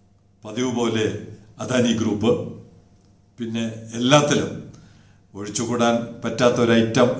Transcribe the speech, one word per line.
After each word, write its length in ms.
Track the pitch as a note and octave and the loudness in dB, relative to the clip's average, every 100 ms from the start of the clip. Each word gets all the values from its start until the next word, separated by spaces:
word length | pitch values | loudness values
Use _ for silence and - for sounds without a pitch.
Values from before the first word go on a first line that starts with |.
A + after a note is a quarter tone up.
| _ _ _ _ | _ _ _ _
പതിവ് 260 | A2 G#2+ B2+ A#2 | -8 -4 -2 0
പോലെ 280 | A#2 A2 G#2+ - - - - - | 0 0 0 -4 -12 -18 -18 -10
അദാനി 280 | A2+ B2+ A#2 A2 | -2 2 2 2
ഗ്രൂപ്പ്, 320 | A2 G2+ A2 - - - - - _ _ _ _ _ - | 0 2 2 2 -2 -12 -18 -20 _ _ _ _ _ -12
പിന്നെ 280 | A2+ A2+ A2+ A2 A2+ A#2 | -6 -4 -4 -6 -10 -2
എല്ലാത്തിലും 520 | B2 D3 C#3+ A2+ F#2 - - - - - - _ _ G2 | 4 4 4 0 -2 -8 -16 -20 -20 -20 -20 _ _ -12
ഒഴിച്ചുകൂടാൻ 560 | G#2 G#2 A#2 A#2+ A#2 A#2 A#2 - | -8 -6 -4 0 2 0 -4 -8
പറ്റാത്ത 340 | A#2 - B2 A#2+ | -6 2 2 4
ഒരു 100 | A#2 A2+ | 4 4
ഐറ്റം 300 | A2+ C3 A#2+ - | 4 4 2 2